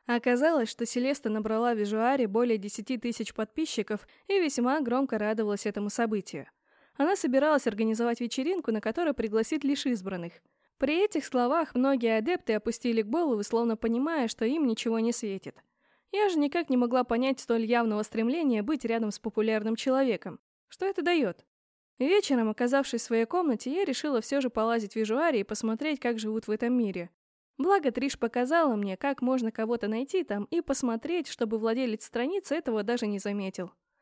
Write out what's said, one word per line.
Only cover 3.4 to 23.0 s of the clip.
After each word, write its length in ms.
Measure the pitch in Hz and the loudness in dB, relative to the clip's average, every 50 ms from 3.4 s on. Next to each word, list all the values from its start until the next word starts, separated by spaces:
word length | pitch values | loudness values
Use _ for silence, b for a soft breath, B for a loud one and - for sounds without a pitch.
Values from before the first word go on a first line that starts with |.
| 220 214 _ - 320 - - - 202 - 214 202 - b b b b | -6 -6 _ -4 -4 -4 -2 -4 -4 -4 -4 -6 -8 b b b b
и 140 | - 392 392 | 0 0 2
весьма 400 | 349 294 - - 240 247 277 320 | 2 2 2 2 2 2 2 0
громко 360 | 277 233 240 262 277 262 240 | 0 0 0 0 0 0 0
радовалась 480 | 214 208 214 220 220 220 208 202 202 - | -2 0 0 0 0 0 -2 -2 -2 -2
этому 260 | 214 202 208 202 208 | -4 -4 -4 -4 -2
событию. 560 | - - 233 220 214 202 - - - 151 135 - b b b b b b b b b | 0 0 0 0 0 -4 -4 -6 -10 -12 -12 -14 b b b b b b b b b
Она 180 | - 277 339 403 | 0 2 2 2
собиралась 520 | 392 - 277 240 269 285 311 311 269 - | 2 2 2 4 4 4 6 4 4 2
организовать 540 | 233 208 202 220 220 220 220 233 240 233 - | 0 0 0 0 0 2 0 0 0 0 -2
вечеринку, 520 | 240 226 - - 262 320 381 370 - - 220 | -4 -4 -4 -2 -2 -2 -2 -2 -2 -2 -2
на 80 | 214 | -2
которой 340 | - 214 220 330 349 311 277 | -2 -4 -2 0 0 0 0
пригласит 500 | - 220 214 208 220 226 - 311 302 277 | -2 -2 0 0 0 0 0 -2 -2 0
лишь 220 | 269 285 277 - | 0 -2 0 0
избранных. 460 | 277 240 202 180 190 190 180 170 175 - - _ _ _ _ _ _ _ _ | -2 -2 -2 -4 -6 -6 -6 -8 -10 -12 -16 _ _ _ _ _ _ _ _
При 240 | 277 262 302 349 403 | 0 0 2 2 2
этих 220 | 415 - 311 - | 2 0 -2 -2
словах 500 | - - 247 240 240 294 339 311 - - | 0 0 2 2 2 2 2 0 0 0
многие 440 | 247 254 277 277 247 233 226 220 220 | 2 4 4 4 4 2 2 2 2
адепты 360 | 220 311 359 349 - - 220 | 2 0 -2 -2 0 -2 -2
опустили 480 | 214 - 233 226 - - 240 226 226 214 | 0 0 -2 -4 -2 -2 0 0 0 0
головы, 420 | 208 240 339 349 302 240 208 208 | 0 0 0 2 2 0 0 0
словно 320 | - 233 226 233 233 220 | 0 0 0 2 0 0
понимая, 500 | 220 - 226 233 240 277 320 330 302 240 | 0 0 0 0 0 0 0 0 0 0
что 180 | 220 - - 226 | -2 -2 -2 0
им 220 | 226 285 330 294 | 0 2 2 2
ничего 320 | 240 220 - - 233 226 226 | 2 0 0 -2 -2 0 2
не 140 | 226 240 240 | 0 0 0
светит. 440 | - - 208 190 190 - 135 - - _ _ _ _ _ _ _ _ _ _ | -2 -4 -4 -6 -6 -8 -12 -16 -16 _ _ _ _ _ _ _ _ _ _
Я 180 | - 392 415 392 | 0 2 2 4
же 100 | 359 311 | 4 2
никак 300 | 285 285 - 349 320 - | 2 2 2 -2 0 2
не 80 | 262 | 2
могла 280 | 247 247 240 240 254 247 | 2 2 2 2 0 2
понять 360 | 247 233 233 254 269 269 269 | 2 0 0 2 0 0 -2
столь 240 | - - 233 233 226 | -2 0 0 0 2
явного 380 | 214 240 240 233 220 214 208 - | 2 2 2 2 2 0 0 -2
стремления 600 | - - 220 220 233 269 294 320 269 233 214 202 | -2 -2 0 0 0 0 2 2 2 2 2 0
быть 220 | 233 320 262 - | 0 -2 -2 -2
рядом 280 | 220 226 233 226 208 - | -2 -2 0 -2 -2 -4
с 60 | - | -6
популярным 560 | - 233 - 220 214 220 220 214 208 220 233 | -8 -4 -2 0 0 2 0 0 0 -2 -4
человеком. 640 | - - 269 254 269 277 254 208 - - 185 151 - _ _ _ _ _ _ | -2 0 0 2 2 2 2 0 -2 -4 -10 -14 -14 _ _ _ _ _ _
Что 160 | - - 359 | -10 -6 -4
это 180 | 392 381 - 285 | -4 -2 0 2
дает? 440 | 339 349 320 254 185 170 - _ _ _ _ _ _ _ _ _ _ _ _ | 2 4 4 2 0 -2 -6 _ _ _ _ _ _ _ _ _ _ _ _
Вечером, 500 | 247 294 381 415 381 - 277 240 220 214 | 2 4 4 4 4 4 2 2 2 2
оказавшись 520 | 214 - 240 247 262 277 269 - - 233 | 0 0 0 2 2 2 2 0 -2 -4